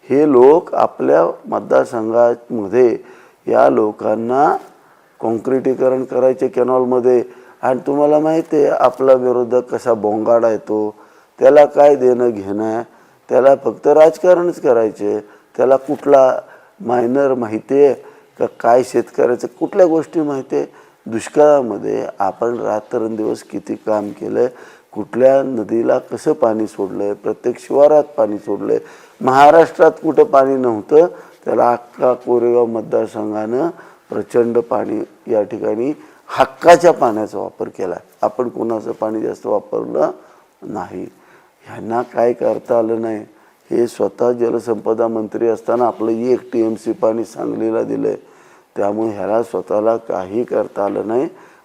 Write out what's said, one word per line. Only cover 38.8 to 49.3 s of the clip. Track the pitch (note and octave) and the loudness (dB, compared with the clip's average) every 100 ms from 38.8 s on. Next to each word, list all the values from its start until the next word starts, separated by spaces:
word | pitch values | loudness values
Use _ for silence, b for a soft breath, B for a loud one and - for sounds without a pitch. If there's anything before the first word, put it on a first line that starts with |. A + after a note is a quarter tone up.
| A2 | -8
पाणी | A2+ A2 A2 | -8 -6 -4
जास्त | A2+ G2+ A2+ | -6 -8 -4
वापरलं | G#2 - A2+ A#2+ B2+ G3 - b b b _ | -4 -4 -8 -6 -4 -4 -6 b b b _
नाही. | - G#2 F#2 F#2+ - - b b b _ - | -14 -12 -12 -12 -14 -18 b b b _ -20
ह्यांना | A2 G2 A#2 | -16 -8 -6
काय | B2 - A#2+ | -6 -2 -2
करता | A#2+ A2+ A2 - A#2 | 0 -2 -4 -2 -2
आलं | A2+ A2+ | 0 -4
नाही, | A2+ G#2+ G#2+ b b b _ | -6 -8 -12 b b b _
हे | A#2 A#2 | -4 -2
स्वतः | - G2+ - B2 | -2 -6 -2 -2
जलसंपदा | A#2+ A#2 B2 A2+ G#2 G#2+ A2+ A#2 | 0 -2 -4 -4 -4 -4 -2 -2
मंत्री | A2+ G#2+ A2 A#2 | -4 -6 -4 -2
असताना | A2 - A#2 A#2+ | -2 -2 -2 -2
आपलं | - A2 | -2 -4
एक | A2+ B2 A#2+ A#2+ | -2 -2 -2 -2
टीएमसी | A#2+ A2 A2 A2+ | -2 -2 -4 -6
पाणी | G#2 A2+ A2+ | -2 -2 -2
सांगलीला | A2 - A#2+ A2+ A2 A2+ | -6 -8 -8 -6 -4 -4
दिलंय, | A2+ A2+ A2 G2+ b b b b b - | -4 -4 -4 -6 b b b b b -6
त्यामुळे | G2+ G#2+ A2+ | -4 -4 -6
ह्याला | G2+ F#2+ | -6 -4